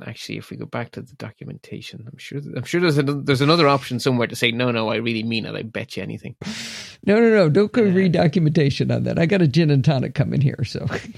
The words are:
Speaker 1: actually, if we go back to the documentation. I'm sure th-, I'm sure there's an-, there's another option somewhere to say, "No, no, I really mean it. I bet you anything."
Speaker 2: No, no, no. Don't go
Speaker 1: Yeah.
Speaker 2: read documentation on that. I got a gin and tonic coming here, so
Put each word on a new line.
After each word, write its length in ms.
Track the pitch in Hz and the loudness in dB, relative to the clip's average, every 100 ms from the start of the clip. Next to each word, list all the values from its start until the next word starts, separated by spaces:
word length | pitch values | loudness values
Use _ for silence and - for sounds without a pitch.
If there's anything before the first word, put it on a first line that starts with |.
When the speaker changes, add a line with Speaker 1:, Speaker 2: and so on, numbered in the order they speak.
| - | -14
Speaker 1:
actually, 300 | 113 - 104 | -14 -12 -12
if 120 | - | -12
we 60 | 101 | -14
go 100 | 110 | -10
back 260 | 117 117 | -10 -10
to 100 | - | -14
the 120 | - - | -16 -16
documentation. 880 | 110 - - 101 - 104 - - 113 | -18 -16 -18 -18 -16 -16 -16 -18 -20
I'm 80 | 135 | -20
sure 220 | - 139 | -14 -12
th-, 140 | 143 127 | -10 -10
I'm 80 | |
sure 160 | - 175 | -4 0
there's 180 | 175 147 | 2 2
an-, 280 | 139 143 139 | 0 -2 0
there's 160 | 131 | 2
another 260 | 143 170 143 | 4 4 4
option 320 | 139 - 123 | 2 -2 -4
somewhere 280 | 139 123 113 | 0 0 0
to 80 | - | 0
say, 140 | 120 | -2
"No, 200 | 117 127 | 0 -2
no, 160 | 117 110 | 0 -2
I 80 | 110 | -2
really 280 | 117 113 | -2 -4
mean 220 | 113 113 101 | -2 -4 -6
it. 80 | 104 | -8
I 80 | |
bet 340 | 110 104 - 98 | -8 -10 -10 -10
you 60 | |
anything." 340 | 101 107 - - 208 - 226 - - - 196 | -10 -10 -14 -12 -12 -10 -12 -14 -16 -6 2
Speaker 2:
No, 140 | 214 | 4
no, 100 | 226 | 6
no. 200 | 220 160 | 6 6
Don't 240 | 175 208 | 4 2
go 100 | 247 | 2
Speaker 1:
Yeah. 100 | 208 | 4
Speaker 2:
read 200 | 180 190 | 4 4
documentation 760 | 165 170 196 151 170 139 139 127 | 4 2 4 2 4 2 2 0
on 120 | 120 | 0
that. 160 | 120 117 | 0 0
I 60 | 170 | 2
got 160 | 196 | 4
a 60 | 156 | 4
gin 220 | 151 156 | 4 4
and 140 | 139 | 4
tonic 320 | 143 135 - - | 4 0 -2 -2
coming 240 | - 135 | 0 2
here, 240 | 139 - | 0 0
so 240 | 113 - - - - | -6 -4 -6 -6 -10